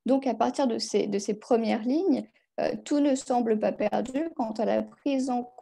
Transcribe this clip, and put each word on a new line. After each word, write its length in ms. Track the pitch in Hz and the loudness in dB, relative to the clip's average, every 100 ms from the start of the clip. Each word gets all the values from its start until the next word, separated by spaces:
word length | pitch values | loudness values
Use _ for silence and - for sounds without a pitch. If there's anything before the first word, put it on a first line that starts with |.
Donc 220 | 226 269 269 | 0 0 0
à 80 | |
partir 320 | 220 247 254 269 | 0 0 2 0
de 120 | 226 | 0
ces, 280 | - 208 208 | 0 0 0
de 120 | 202 | -2
ces 160 | 214 | -2
premières 500 | 214 - 233 220 214 | -6 0 2 2 0
lignes, 440 | 233 302 381 240 220 _ _ - | 0 0 2 0 -2 _ _ -4
euh, 140 | - 220 | -2 -2
tout 160 | - 294 | -2 2
ne 140 | 285 | 2
semble 440 | 262 - 247 226 214 | 2 0 0 2 2
pas 140 | 208 | 0
perdu 560 | - 208 214 226 262 330 320 | 0 -2 -2 -2 -4 -4 -4
quant 160 | 220 | -4
à 120 | 220 | -2
la 180 | 202 220 | 0 0
prise 480 | 214 - 285 269 262 | -2 -6 -2 0 0
en 220 | 247 247 - | -2 -4 -12